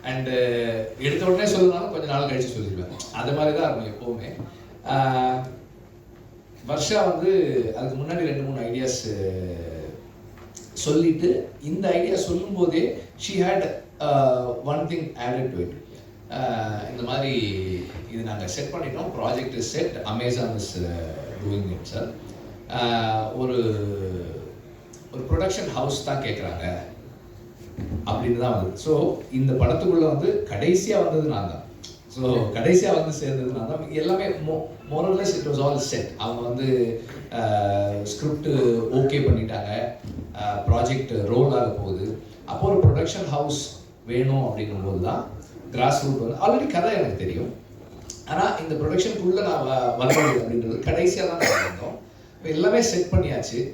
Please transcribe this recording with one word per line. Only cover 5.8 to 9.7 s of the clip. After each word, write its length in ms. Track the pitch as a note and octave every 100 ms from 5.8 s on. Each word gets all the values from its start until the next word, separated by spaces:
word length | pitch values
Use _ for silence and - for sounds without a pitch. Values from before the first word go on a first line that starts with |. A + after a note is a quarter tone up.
| - - - - - - - - A#2
வர்ஷா 380 | D3 - G#3
வந்து 260 | F#3 D#3+ F#3 F#3+ D3 B2+ A2+
அதுக்கு 220 | G#2+ C3+ C3
முன்னாடி 280 | D3+ F3
ரெண்டு, 180 | D#3 C#3
மூணு 180 | C3+ C3
ஐடியாஸ் 400 | A#2 B2+ C3 B2 A2 G2+ F#2+ F#2 F2+ E2+ E2+